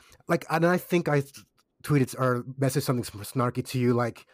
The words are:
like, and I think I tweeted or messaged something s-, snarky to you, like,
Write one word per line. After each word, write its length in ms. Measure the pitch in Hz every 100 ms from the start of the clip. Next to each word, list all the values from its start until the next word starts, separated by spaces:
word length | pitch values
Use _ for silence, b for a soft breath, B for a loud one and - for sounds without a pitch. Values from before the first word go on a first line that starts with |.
| b b -
like, 180 | 175 -
and 160 | 160 170
I 120 | 180
think 300 | - 175 160
I 160 | 147 139 - - _ _ _
tweeted 320 | - 143 123 -
or 240 | 127 120 123 131
messaged 240 | 135 143
something 200 | - 123
s-, 280 | 107 101 104
snarky 340 | 131 123 127 -
to 120 | 127
you, 140 | 123
like, 320 | 120 117 - -